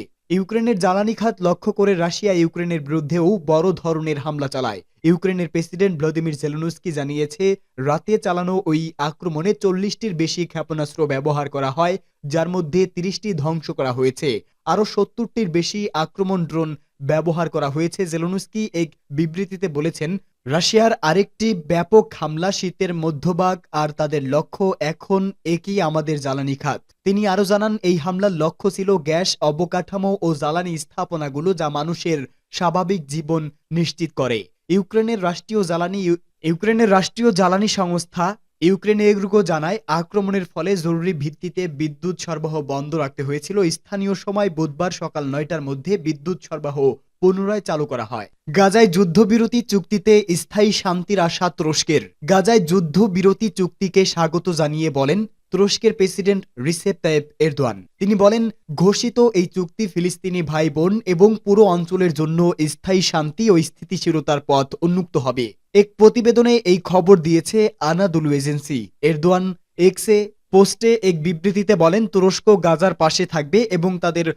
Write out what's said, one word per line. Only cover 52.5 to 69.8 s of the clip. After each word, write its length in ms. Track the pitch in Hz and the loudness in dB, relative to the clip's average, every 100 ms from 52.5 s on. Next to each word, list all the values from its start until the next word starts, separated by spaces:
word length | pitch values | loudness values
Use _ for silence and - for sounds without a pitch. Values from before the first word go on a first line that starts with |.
| 233 156 | 4 4
যুদ্ধবিরতি 800 | 190 165 175 220 180 190 190 220 | 0 2 2 2 4 2 2 -2
চুক্তিকে 520 | - 180 - 190 190 | -2 -4 -2 0 2
স্বাগত 420 | 190 - 165 170 180 | 2 0 0 0 -2
জানিয়ে 400 | 160 151 156 160 | -2 -2 0 -2
বলেন 300 | 139 135 185 220 _ _ | 0 0 0 -2 _ _
তুরস্কের 420 | 185 202 - 220 | 0 0 2 0
প্রেসিডেন্ট 500 | 214 190 190 190 196 196 - | 2 0 0 0 -2 -4 -6
রিসেপ 320 | 131 170 202 185 | -4 -2 -4 -2
তাইয়েপ 240 | 165 151 143 - | 0 0 -2 -2
এরদোয়ান। 400 | 156 135 127 101 92 _ | -2 0 -4 -4 -14 _
তিনি 160 | 202 | 0
বলেন, 280 | 208 202 226 226 - - | 4 4 4 0 -6 -12
ঘোষিত 440 | 147 175 202 240 240 240 | 2 2 2 0 2 4
এই 120 | 185 180 | 4 0
চুক্তি 380 | 185 175 - 214 | -4 -6 -4 -4
ফিলিস্তিনি 540 | 170 175 170 190 180 | -2 -4 -4 -4 -4
ভাই 260 | 151 156 160 | -2 0 0
বোন 220 | 151 170 214 190 | 0 0 0 0
এবং 220 | 175 208 214 | 6 6 6
পুরো 180 | - 202 | 2 4
অঞ্চলের 480 | 208 175 170 185 180 | 6 4 0 0 0
জন্য 240 | 147 156 165 175 - | 0 0 2 2 2
স্থায়ী 420 | 156 - - 190 | -2 -4 0 0
শান্তি 420 | 175 170 151 147 226 | 2 0 -4 0 4
ও 40 | 170 | 4
স্থিতিশীলতার 800 | - - - 175 170 160 147 147 - | 2 -6 -10 -4 -2 -2 0 -2 2
পথ 220 | 139 135 - | 0 0 -2
উন্মুক্ত 340 | 170 175 175 151 | 0 0 -2 -4
হবে। 300 | 131 127 113 - _ | -2 -2 -4 -8 _
এক 120 | 202 208 - | 2 2 6
প্রতিবেদনে 580 | 214 226 233 233 240 240 | 6 6 4 4 4 4
এই 140 | 180 180 | 4 2
খবর 320 | - 180 175 196 | 2 2 6 6
দিয়েছে 400 | 156 165 156 220 214 - | 6 0 2 0 0 0
আনাদুলু 500 | 151 170 196 165 151 | -2 0 0 0 0
এজেন্সি। 480 | 143 139 147 143 135 101 _ | 0 0 -4 -4 -6 -6 _
এরদোয়ান 420 | 147 156 175 180 185 175 _ | -2 2 2 2 0 -6 _
এক্সে 400 | - | 2